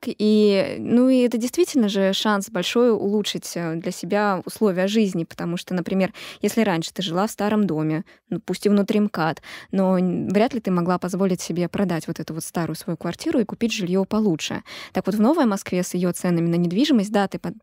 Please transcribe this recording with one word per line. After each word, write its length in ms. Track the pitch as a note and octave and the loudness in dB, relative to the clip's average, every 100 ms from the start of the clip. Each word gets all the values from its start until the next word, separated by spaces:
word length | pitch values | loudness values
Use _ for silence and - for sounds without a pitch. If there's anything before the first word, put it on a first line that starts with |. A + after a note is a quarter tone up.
| - | -4
И, 720 | - G#3+ G#3+ G#3 G3 - - | 0 4 6 6 4 0 -4
ну, 280 | A2 A#3 B3+ | 0 4 6
и 120 | B3+ | 4
это 180 | A#3+ A#3+ | 4 0
действительно 520 | B3 - F4+ C#4 G#3 | -2 0 0 2 2
же 220 | G3 F#3+ | 2 2
шанс 360 | G3 G#3+ G3+ G3 | 2 0 0 -2
большой 420 | F3+ F3+ A#3+ B3 | -4 -2 2 4
улучшить, 600 | G#3+ G3+ G#3 G3 F3+ - | 4 2 0 -2 -6 -8
э, 220 | F3+ E3+ E3 | -6 -4 -4
для 160 | F3 | -6
себя 500 | F#3 F3 G3+ G#3 F#3 F3+ | -8 -2 0 2 0 -4
условия 420 | - G#3+ F3+ F#3+ | 0 0 2 2
жизни, 380 | A3 G3+ F#3 D#3+ | 2 2 0 -6
потому 320 | - F3 F3 | -6 -6 -6
что, 180 | - F#3 | -4 -4
например, 360 | E3+ F#3+ F#3 - - - | -2 0 0 -4 -16 -6
если 220 | G#3 A#3 | -2 0
раньше 280 | G#3+ E3 E3 | 2 0 -2
ты 120 | - | -6
жила 240 | F#3 E3+ G#3+ | -4 -2 -2
в 20 | |
старом 380 | - G#3 G#3+ G3 | -2 0 2 0
доме, 360 | D#3 D#3 D#3 - - _ | 0 0 -2 -6 -16 _
ну, 80 | F3 | -8
пусть 220 | - F#3 G#3 | -6 -2 2
и 40 | |
внутри 300 | G3+ G3 G#3 | 2 4 2
мкад, 440 | G#3 - D#3+ - - - - | 0 0 -2 -2 -10 -20 -6
но 280 | F#3+ F#3 F#3 | 0 2 4
н-, 280 | F#3 F3 - | 2 0 0
вряд 260 | G3 A3+ A#3+ | 2 2 0
ли 40 | |
ты 120 | G3+ | -2
могла 260 | F3+ F3 F3+ | 0 2 0
позволить 420 | F3+ F#3 G3 F3+ | -2 -2 0 -2
себе 300 | - E3+ E3+ | -4 -4 -2
продать 380 | - G3 E3 - | -2 -2 -2 -4
вот 120 | D#3+ | -8
эту 140 | D#3+ | -8
вот 100 | D#3+ | -8
старую 320 | - - D#3+ D#3+ | -6 -4 -4 -6
свою 220 | - E3 | -6 -6
квартиру 400 | F3 - D#4+ D#4+ | -6 -6 -2 0
и 80 | G#3 | -2
купить 260 | - A#3 | -2 -4
жилье 340 | G#3+ F3 F#3 F#3+ | -2 -2 0 0
получше. 580 | G#3+ G#3+ D3+ - - - - - | 0 2 0 -4 -8 -10 -16 -6
Так 140 | - F#3+ | -4 -2
вот, 80 | |
в 80 | G#3+ | 2
Новой 240 | A3 E4+ B3 | 4 4 2
Москве 380 | G3 - F3+ | 0 -2 -2
с 100 | F3+ | -2
ее 180 | F3+ F3+ | 0 -2
ценами 340 | F3 F#3 E3+ E3+ | 0 0 2 2
на 80 | E3+ | 2
недвижимость, 560 | F3 F3+ D4+ B3 G3 | 0 2 2 2 2
да, 160 | G#3 G3 | 0 0
ты 100 | F3 | -2
по-, 160 | F3+ - | -8 -10